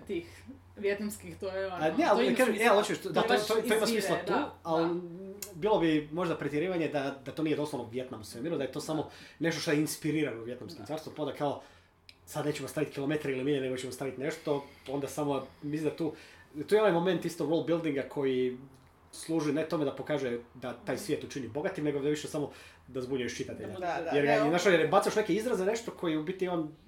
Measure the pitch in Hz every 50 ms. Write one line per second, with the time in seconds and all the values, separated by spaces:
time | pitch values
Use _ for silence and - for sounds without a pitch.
0 | 160 - 196 170 170 - - - - - 277 - - - - - 202 196 202 202
1 | 214 208 - - 185 180 160 - 202 190 185 190 196 190 180 170 156 160 - 262
2 | 339 - 208 233 - - 233 254 254 240 220 208 226 240 202 208 208 - 175 -
3 | - 185 165 - - - 240 - - - 226 226 - 247 214 220 208 226 226 208
4 | 196 180 160 - - - 190 277 294 - - - - 165 160 165 165 170 175 175
5 | 180 170 170 185 196 190 196 202 - - - 156 170 214 214 170 170 160 156 151
6 | 147 147 151 170 185 165 156 - 151 139 147 147 165 190 185 170 156 143 147 143
7 | 135 139 135 - - - - 165 156 156 147 147 147 143 139 123 117 107 117 127
8 | 127 - 123 107 104 - - 117 131 170 165 139 135 127 - 147 - - 156 151
9 | 135 - - - - - - - 156 165 151 143 - 170 147 147 156 147 - -
10 | - 156 147 156 147 127 113 113 110 120 123 - 110 101 - - 104 - 151 160
11 | - 127 - 151 147 139 - - 151 139 117 - - - - - _ _ _ _
12 | _ - - _ - - - 151 143 151 147 147 135 127 - 156 147 143 - 143
13 | 135 143 156 151 151 139 131 127 131 143 147 135 135 127 131 127 - 127 - -
14 | 139 135 127 127 131 160 156 - - 156 143 139 - - - - - 131 135 143
15 | 135 135 - 151 147 143 139 131 131 - - - - 143 151 156 156 147 - -
16 | 165 151 - - - - - - - - - 151 139 - 202 214 220 202 170 170
17 | 175 190 180 165 175 170 - - 156 139 165 160 139 156 170 165 160 156 139 135
18 | 127 - - 151 135 135 127 127 127 123 123 131 139 - - - - - - -
19 | - - - - - - 160 165 151 151 135 160 156 - 175 160 147 135 - -
20 | 123 - 151 139 131 123 120 117 - - - 127 131 123 120 - - - 131 117
21 | - - 147 - - 117 - 143 120 104 107 147 160 180 - - 151 151 139 143
22 | 135 147 151 147 - - - 151 143 - - - - - - - - - 127 131
23 | 127 123 139 123 120 120 - - 131 - - - 107 - - 185 180 170 160 -
24 | 165 - 139 143 143 143 151 151 147 151 151 175 175 202 175 160 156 147 165 202
25 | 208 196 - 214 214 - 165 214 226 247 226 185 185 196 226 226 - 196 - -
26 | 185 170 156 156 151 180 185 - 185 180 175 165 156 151 - - -